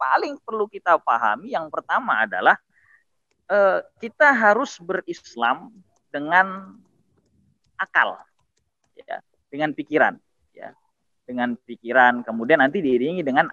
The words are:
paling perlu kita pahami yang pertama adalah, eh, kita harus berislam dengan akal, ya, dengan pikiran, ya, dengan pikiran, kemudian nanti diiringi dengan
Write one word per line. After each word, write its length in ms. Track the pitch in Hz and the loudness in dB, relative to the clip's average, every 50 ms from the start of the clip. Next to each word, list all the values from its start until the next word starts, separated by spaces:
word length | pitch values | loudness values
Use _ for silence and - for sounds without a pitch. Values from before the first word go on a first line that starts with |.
paling 400 | - 131 - 320 415 302 285 - | -4 -2 0 0 -2 -4 -10 -12
perlu 240 | _ - 220 220 208 | _ -10 -8 -6 -6
kita 320 | 214 208 190 - 185 170 151 | -6 -8 -6 -2 0 0 0
pahami 560 | - 143 120 117 120 107 107 123 185 247 - | 2 0 -2 0 0 0 -2 -2 -6 -8 -8
yang 160 | - 160 - | -8 -8 -8
pertama 560 | - - - - 175 220 247 208 135 107 110 | -10 -10 -6 -4 -4 -4 -2 -2 -2 -2 -2
adalah, 320 | 107 95 90 104 151 196 - _ _ _ _ _ _ _ _ _ _ _ _ _ _ _ _ _ - 185 | -2 -2 0 2 2 2 2 _ _ _ _ _ _ _ _ _ _ _ _ _ _ _ _ _ -2 0
eh, 320 | 208 196 190 180 170 - _ _ _ | 2 2 2 2 0 -4 _ _ _
kita 320 | - 233 - - 302 285 269 | -16 -10 -2 2 4 4 4
harus 480 | 226 226 208 208 233 277 - - - | 4 4 4 4 4 0 -4 -8 -12
berislam 880 | 170 175 185 180 - - 170 - - - - 117 117 117 131 165 - - - 190 - _ _ _ _ _ | -10 -8 -6 -6 -6 -8 -12 -14 -16 -18 -6 -2 0 0 0 -2 -6 -14 -20 -20 -20 _ _ _ _ _
dengan 640 | - 143 147 151 170 185 190 190 190 190 190 190 - - _ _ _ _ _ _ _ _ _ _ _ _ _ _ _ _ _ _ _ - | -10 -8 -4 0 2 2 2 2 0 -8 -14 -18 -20 -20 _ _ _ _ _ _ _ _ _ _ _ _ _ _ _ _ _ _ _ -10
akal, 400 | 139 - - 160 127 101 - - - _ _ _ _ _ _ _ _ _ _ _ _ _ _ - | -8 -2 0 0 0 0 -2 -8 -14 _ _ _ _ _ _ _ _ _ _ _ _ _ _ -20
ya, 240 | - - - - - _ _ _ _ | -16 -12 -12 -12 -14 _ _ _ _
dengan 320 | _ - 143 151 151 135 - | _ -8 -6 -6 -4 -4 -6
pikiran, 400 | 147 - 147 151 127 104 - - _ _ _ _ _ _ _ - | -6 -2 0 2 2 2 0 -2 _ _ _ _ _ _ _ -20
ya, 160 | - 113 - _ _ _ _ _ _ _ _ _ _ - | -20 -20 -20 _ _ _ _ _ _ _ _ _ _ -12
dengan 240 | 127 123 120 123 120 | -8 -6 -4 -4 -6
pikiran, 720 | - _ - 120 - - 117 120 131 123 123 123 123 120 | -8 _ -16 -18 -12 -8 0 4 6 6 6 4 2 -2
kemudian 400 | 117 113 113 113 127 160 151 131 | -8 -8 -4 0 2 2 4 4
nanti 160 | 139 147 202 | 2 0 0
diiringi 400 | 165 135 127 120 123 151 180 185 | 0 0 2 2 0 -2 -4 -4
dengan 240 | 160 131 127 147 139 - | -4 -2 0 0 0 0